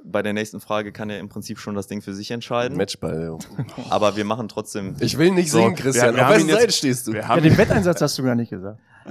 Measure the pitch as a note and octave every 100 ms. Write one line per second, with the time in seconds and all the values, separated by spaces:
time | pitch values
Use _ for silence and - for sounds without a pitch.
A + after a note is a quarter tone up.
0 | - G#2 G#2 G#2 A2 G2+ - G#2+ G#2 -
1 | G#2+ G2+ G2+ G#2+ G2 G#2+ - G2+ G2 G#2
2 | G#2 G2 G#2+ A#2+ - A#2+ B2 F2 G2+ -
3 | E2+ D#2+ E2 D#2+ - - A#2 - - G2
4 | G#2 G2+ G#2 A2+ G#2+ - G#2+ - F#2+ C#3+
5 | A#2+ A#2 E3+ F#3 E3 A2+ A2+ - B2+ B2
6 | A#2+ A#2+ B2+ D#3+ D#3+ F#3 A#3 - C#3+ B2+
7 | - G#2+ G#2 B2 D#3 E3+ A3 B3+ F3+ E3
8 | D3 - B2+ A#2+ A#2 G2 F#2+ A2 _ -
9 | -